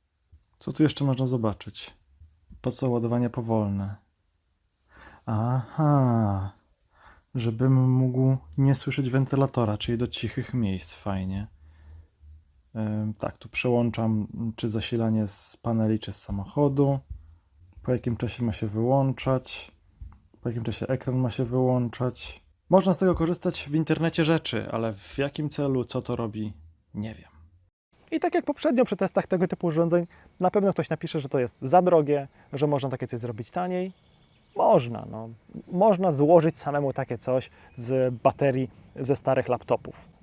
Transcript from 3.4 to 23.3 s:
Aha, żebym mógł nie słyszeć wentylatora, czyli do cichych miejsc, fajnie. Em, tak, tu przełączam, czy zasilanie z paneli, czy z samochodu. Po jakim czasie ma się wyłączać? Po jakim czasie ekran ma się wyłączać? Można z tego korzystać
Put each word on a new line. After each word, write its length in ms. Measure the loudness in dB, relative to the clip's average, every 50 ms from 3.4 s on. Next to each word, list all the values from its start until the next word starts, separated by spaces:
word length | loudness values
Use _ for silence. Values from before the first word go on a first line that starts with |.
| -2 0 2 2 2 0 0 -2 -4 -4 -8 -10 _ _ _ _ _ _ _ _ _ _ _ _ _ _ _ _ _ _ _ -20 -20 -20 -20 -14 -6
Aha, 1300 | -4 -2 0 0 2 0 0 -2 -4 -2 2 4 4 6 6 4 4 4 4 4 2 2 0 -2 -6 -8 _ _ _ _ _ _ _ _ _ -20 -20 -20 _ _ _ -6
żebym 560 | -4 -2 -2 0 2 4 4 4 6 6 4
mógł 460 | 4 4 2 2 2 2 2 2 2 0 -2 -6 0
nie 180 | 2 4 4 4
słyszeć 340 | 2 0 -4 -2 -2 -2 0
wentylatora, 680 | 2 0 0 2 2 2 2 2 2 0 0 0 0
czyli 200 | -2 -2 -2 -2
do 100 | -2 -2
cichych 460 | -4 -4 -6 -6 -6 -4 -6 -6 -4 -2
miejsc, 400 | -2 0 0 -2 -4 -6 -10 -12
fajnie. 540 | -10 -6 -4 -4 -2 -2 -4 -4 -6 -8 -10 -14 -20 -20 -20 -20 -20 -20 -20 -20 -20 -20 _ _ _ -20 -20 -20 -20 _ _ _ _ _ _ -8
Em, 380 | -6 -4 -4 -2 -2 -4 -4 -4
tak, 240 | -6 -6 -8 -8
tu 120 | -10 -16 -12
przełączam, 800 | -8 -4 0 2 2 2 2 2 0 0 0 0 0 0 -2 -4 -6 -6 -6 -6 -6
czy 140 | -4 -4 -4
zasilanie 580 | -2 -2 -4 -2 -2 -2 0 0 0 0 0
z 300 | -2 -4 -8 -10 -10 -10
paneli, 420 | -8 -4 -2 0 2 2 2 0 0
czy 120 | -2 -6
z 100 | -10 -10
samochodu. 800 | -8 -8 -6 -8 -8 -4 0 2 2 2 4 2 2 2 2 -2 -4 -10 -16 -16 -16 -20 -20 _ _ _ _ _ -20 -20 -20 -10 -4
Po 80 | -2
jakim 260 | -2 -2 0 -2 -4
czasie 260 | -2 -4 -4 -4 -2 -2
ma 100 | -2 -2
się 140 | -2 -4
wyłączać? 1040 | -4 -2 -2 0 2 2 2 2 0 -2 -2 -2 0 -2 -2 -2 -6 -12 -12 -12 -16 _ _ _ _ _ -20 -20 -20 -20 -20 _ _ _ _
Po 80 | -8 -6
jakim 140 | -6 -4 -6
czasie 240 | -6 -6 -6 -4
ekran 300 | -4 -4 -4 -2 -2 -2
ma 120 | 0 0 0
się 140 | -2 -2 -4
wyłączać? 1000 | -2 0 2 2 2 2 2 0 -2 -4 -4 -4 -4 -4 -6 -10 -12 -12 -16 _ _ _ _ _ 4
Można 240 | 4 4 6 4 2
z 40 |
tego 180 | 4 4 2 2
korzystać 540 | 2 0 -2